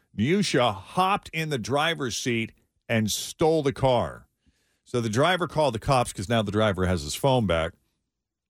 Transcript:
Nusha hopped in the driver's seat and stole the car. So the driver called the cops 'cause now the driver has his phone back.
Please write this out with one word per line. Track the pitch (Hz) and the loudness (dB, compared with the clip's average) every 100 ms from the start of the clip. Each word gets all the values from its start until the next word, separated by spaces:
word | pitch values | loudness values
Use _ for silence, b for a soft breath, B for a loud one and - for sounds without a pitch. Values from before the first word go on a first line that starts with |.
| b 95 | b -2
Nusha | 123 196 185 147 120 95 | 0 2 2 2 2 0
hopped | - - 185 202 - | -6 0 0 0 -4
in | 160 156 | -8 -4
the | 135 | -4
driver's | 104 143 160 160 131 - | -2 0 0 -2 -6 -4
seat | 127 117 113 _ _ _ - | -4 -4 -4 _ _ _ -2
and | 113 107 | 0 0
stole | - - - 160 160 | -2 -8 0 2 2
the | 139 | 0
car. | - 135 120 78 60 - _ _ _ _ _ | 0 2 2 0 -6 -20 _ _ _ _ _
So | _ 123 | _ -4
the | 117 | -2
driver | 107 160 180 170 | 0 2 2 -2
called | 156 147 113 | 0 0 0
the | |
cops | - 131 123 | 0 2 0
'cause | - 92 | -4 -2
now | 117 | 0
the | 101 | 0
driver | 104 110 90 90 | 2 2 2 0
has | 90 | 0
his | 73 - | -4 -2
phone | 139 127 104 | 2 2 2
back. | 82 80 - _ _ _ _ _ _ | 0 -2 -6 _ _ _ _ _ _